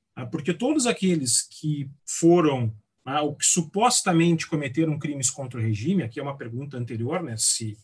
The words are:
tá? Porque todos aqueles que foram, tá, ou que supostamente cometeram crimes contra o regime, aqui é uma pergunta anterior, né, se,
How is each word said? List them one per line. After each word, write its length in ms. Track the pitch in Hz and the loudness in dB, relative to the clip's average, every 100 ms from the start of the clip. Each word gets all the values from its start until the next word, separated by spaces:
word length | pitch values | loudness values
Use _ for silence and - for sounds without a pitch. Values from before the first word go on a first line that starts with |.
| _ - | _ -12
tá? 100 | 123 | -8
Porque 280 | 151 185 | -4 -4
todos 340 | 175 254 311 240 | 0 0 2 2
aqueles 540 | - 185 170 127 - | 2 2 2 2 0
que 480 | - - 156 143 139 - - | -2 -6 -4 -4 -6 -12 -12
foram, 680 | - 170 175 151 131 113 - _ _ | 2 6 6 6 2 -2 -4 _ _
tá, 180 | 131 147 | -4 -2
ou 140 | 147 151 | -2 0
que 100 | - | 0
supostamente 1040 | 185 160 196 240 247 196 165 170 165 - | 2 0 2 4 4 2 4 4 2 0
cometeram 500 | 151 139 156 160 156 | -4 -2 0 0 0
crimes 320 | 151 143 131 | -4 -2 -4
contra 300 | - 127 120 | -4 -8 -4
o 40 | |
regime, 400 | 110 101 135 196 | -2 0 0 0
aqui 160 | 113 - | -2 -6
é 40 | |
uma 140 | 139 139 | -8 -8
pergunta 400 | 120 120 143 131 | -10 -10 -10 -8
anterior, 440 | 120 113 120 180 | -6 -4 -4 -4
né, 120 | 151 110 | -6 -2
se, 400 | - - 110 104 | -2 -2 -4 -10